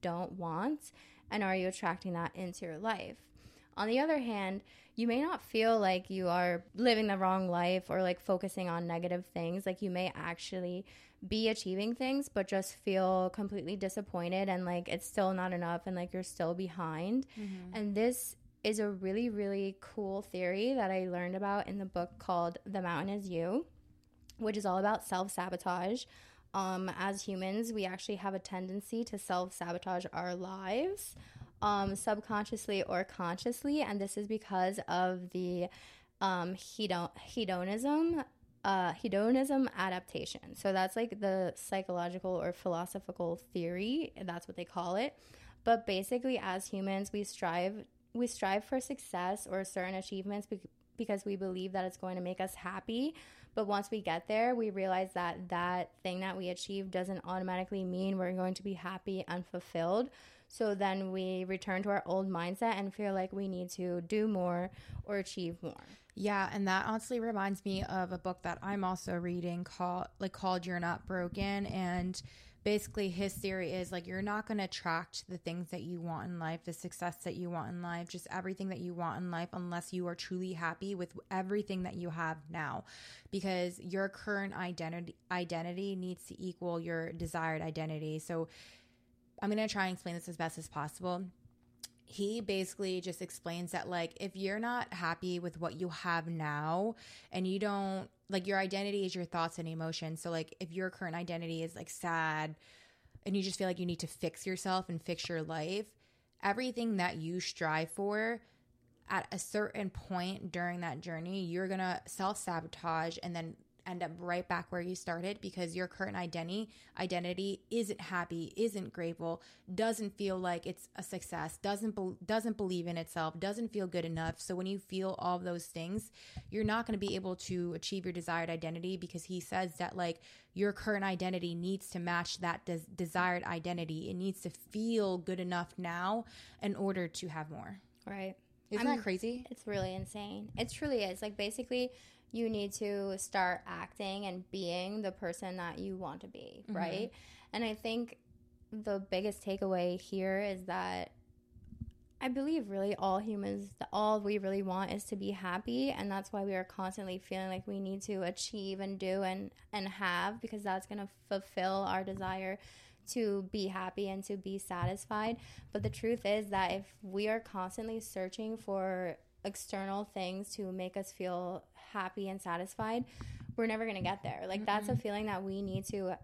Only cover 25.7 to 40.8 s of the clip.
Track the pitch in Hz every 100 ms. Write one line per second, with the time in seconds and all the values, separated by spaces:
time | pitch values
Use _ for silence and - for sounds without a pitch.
25.7 | 180 185 254 - - - - - 196 185
26.7 | 185 190 - 196 196 - 185 190 208 233
27.7 | 214 185 185 - 196 196 190 - 185 185
28.7 | 196 - 226 233 202 - 180 185 - 175
29.7 | 180 185 180 180 165 180 180 185 190 190
30.7 | 233 359 403 - - - - - - 208
31.7 | 202 196 196 226 214 - 208 214 214 -
32.7 | 196 - 185 190 - 175 180 240 240 285
33.7 | 302 262 202 196 208 208 220 - 190 185
34.7 | 202 - 175 185 185 180 180 180 180 180
35.7 | - - - - - 196 180 175 190 -
36.7 | - 208 175 170 - - 240 196 180 185
37.7 | 214 277 302 330 330 - _ - - -
38.7 | 190 180 151 214 196 220 262 269 269 254
39.7 | - 190 180 - - - - - - 202
40.7 | 190